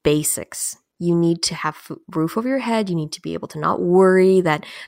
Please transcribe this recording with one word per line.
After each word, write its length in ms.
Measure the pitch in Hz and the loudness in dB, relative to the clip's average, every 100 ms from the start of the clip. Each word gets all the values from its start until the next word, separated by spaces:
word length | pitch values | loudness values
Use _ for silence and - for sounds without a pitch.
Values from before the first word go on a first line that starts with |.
basics. 720 | 151 151 151 - - - - - _ - | 0 2 0 -6 -8 -10 -10 -10 _ -6
You 160 | 175 | 0
need 280 | 170 170 170 | 2 2 0
to 100 | - | -4
have 200 | 165 156 | -4 -8
f-, 220 | - - 143 - | -10 -14 -16 -8
roof 280 | 160 160 226 | -4 -2 -2
over 100 | 247 | -4
your 120 | 269 | -4
head. 320 | 233 226 196 | -2 -2 -2
You 60 | 165 | -4
need 160 | 151 | -4
to 100 | - | -8
be 100 | 160 | -10
able 160 | 165 - | -8 -10
to 100 | 151 | -4
not 220 | 156 - | -2 0
worry 600 | 175 180 190 185 185 190 | 2 6 6 6 6 4
that 240 | 175 147 - - | 2 -2 -6 -18